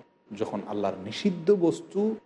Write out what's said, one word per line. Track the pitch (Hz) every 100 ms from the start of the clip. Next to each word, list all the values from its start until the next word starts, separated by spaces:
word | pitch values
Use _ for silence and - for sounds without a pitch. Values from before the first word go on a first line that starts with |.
| - _ - 107
যখন | 107 104 101
আল্লাহর | 104 98 92
নিষিদ্ধ | 98 - 208 175 165 208
বস্তু, | 170 - - 190 214 214